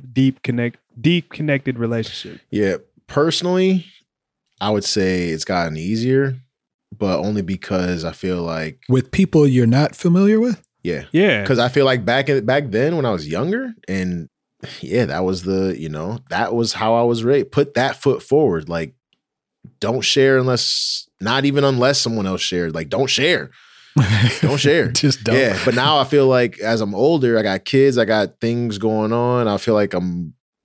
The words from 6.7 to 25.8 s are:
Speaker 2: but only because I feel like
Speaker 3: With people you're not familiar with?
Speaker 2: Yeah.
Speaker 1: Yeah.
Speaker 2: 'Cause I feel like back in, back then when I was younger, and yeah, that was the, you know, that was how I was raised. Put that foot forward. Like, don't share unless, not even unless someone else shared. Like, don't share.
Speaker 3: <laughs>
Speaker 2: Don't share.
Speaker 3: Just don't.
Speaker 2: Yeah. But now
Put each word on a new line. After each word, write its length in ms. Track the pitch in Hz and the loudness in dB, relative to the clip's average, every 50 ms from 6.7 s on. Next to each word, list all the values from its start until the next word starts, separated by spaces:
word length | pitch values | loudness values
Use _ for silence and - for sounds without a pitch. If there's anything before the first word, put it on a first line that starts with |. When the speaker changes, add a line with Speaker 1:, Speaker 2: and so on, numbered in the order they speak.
| _ _ _ _ 107 | _ _ _ _ -8
Speaker 2:
but 220 | - 104 95 90 76 | -4 -2 -2 -2 -2
only 220 | 87 104 107 104 | -2 -2 -2 -2
because 640 | 90 87 95 92 - - 101 92 90 90 90 82 80 | -4 -4 -6 -8 -4 -4 -4 -2 -2 -2 -4 -4 -6
I 60 | 82 | -8
feel 320 | 82 - - 92 90 87 85 | -10 -8 -6 -4 -4 -4 -4
like 360 | 85 80 80 78 78 - - _ - | -6 -6 -6 -8 -8 -12 -12 _ 0
Speaker 3:
With 220 | 127 131 127 - | 0 0 0 0
people 360 | - - 190 - - 156 147 | 0 0 0 2 4 4 4
you're 180 | 139 127 127 120 | 4 4 4 4
not 280 | 113 123 139 151 - - | 4 4 2 2 0 -2
familiar 440 | - - 175 170 185 196 208 220 220 | -2 0 2 2 4 4 4 2 2
with? 220 | 233 247 202 - _ _ _ _ - | 2 0 -2 -6 _ _ _ _ -8
Speaker 2:
Yeah. 200 | 87 82 71 71 - | -6 -6 -6 -6 -2
Speaker 1:
Yeah. 340 | - 165 202 196 127 107 98 | 0 2 2 2 2 0 0
Speaker 2:
'Cause 140 | 95 127 113 | 0 2 2
I 100 | 120 127 | 2 2
feel 160 | - 143 135 | 2 2 4
like 200 | 131 131 120 95 | 4 2 0 0
back 240 | 113 120 135 135 151 | 0 0 0 0 0
in, 160 | 139 131 107 | 0 0 0
back 200 | 123 131 143 147 | 0 0 0 0
then 280 | 113 95 113 135 156 175 | -2 -2 0 0 0 0
when 80 | 156 120 | 0 -2
I 60 | 117 | -2
was 160 | 101 85 76 | -2 -4 -4
younger, 460 | 76 80 92 131 175 214 247 269 240 226 - _ | -6 -4 -4 -2 -2 -4 -4 -6 -8 -12 -14 _
and 400 | - - 190 185 185 175 170 156 - _ _ _ _ _ _ - - - - | -6 -4 -4 -4 -4 -4 -6 -8 -12 _ _ _ _ _ _ -18 -18 -16 -14
yeah, 240 | - 67 95 123 113 | -8 -2 -2 0 0
that 180 | 71 71 87 92 | 0 -2 -2 -2
was 200 | 92 95 87 85 | -2 -4 -4 -4
the, 320 | 95 95 95 95 95 85 - | -4 -2 -2 -2 -2 -4 -6
you 80 | 80 76 | -8 -10
know, 300 | 78 78 82 95 117 127 - _ | -8 -8 -8 -8 -10 -10 -10 _
that 240 | 82 101 117 92 113 | -4 -4 -2 -2 -2
was 200 | 117 117 110 - | -2 -2 -2 -2
how 220 | 107 110 113 113 | -2 0 0 2
I 80 | 117 120 | 2 2
was 200 | 120 117 113 113 | 2 0 0 0
raised. 280 | 123 143 139 - - | 0 0 0 0 0
Put 240 | - 143 139 139 - | 0 0 0 0 0
that 200 | 151 135 135 - | -2 -2 -2 -2
foot 260 | - - 143 123 - - | 0 0 0 0 0 0
forward. 440 | - 139 151 151 113 85 80 76 82 | 0 2 2 4 2 2 -2 -4 -4
Like, 260 | 85 82 80 67 - _ _ _ _ _ _ _ _ _ _ _ _ _ - - _ _ | -6 -6 -6 -6 -10 _ _ _ _ _ _ _ _ _ _ _ _ _ -20 -20 _ _
don't 220 | - 113 120 131 | -4 -4 -2 -2
share 380 | - - - 143 135 135 135 131 | -2 0 2 4 4 4 4 4
unless, 680 | 127 131 123 117 - - - - - - - - - _ _ _ | 2 2 0 0 0 -2 -4 -4 -4 -4 -6 -8 -10 _ _ _
not 240 | 95 113 127 135 139 | -4 -2 0 0 0
even 180 | 143 139 143 143 | 0 2 2 2
unless 360 | 139 131 123 123 139 139 - | 2 2 2 2 2 2 0
someone 260 | - 120 113 110 98 | -2 -2 -2 -2 -2
else 160 | 95 92 87 | -4 -4 -4
shared. 320 | - - 92 87 80 82 78 | -4 -4 -4 -4 -4 -4 -6
Like, 160 | 80 80 69 | -6 -6 -4
don't 200 | - 113 135 - | -2 -2 0 0
share. 420 | - 127 139 170 170 98 73 - - _ - _ - - - - _ | 0 0 2 0 0 0 -4 -8 -16 _ -20 _ -20 -20 -20 -2 _
Speaker 3:
<laughs> 460 | 147 113 92 110 101 120 117 - - | 0 2 4 4 2 2 2 2 0
Speaker 2:
Don't 180 | 165 139 143 139 | 0 0 0 2
share. 320 | - 143 156 165 110 117 | 2 2 4 2 2 0
Speaker 3:
Just 320 | 123 - - 139 131 - 101 | 0 0 0 0 0 0 -2
don't. 120 | 113 117 | 0 2
Speaker 2:
Yeah. 240 | 135 135 113 95 92 90 | 2 2 2 0 0 0
But 80 | 127 113 | 0 0
now 240 | 123 | 2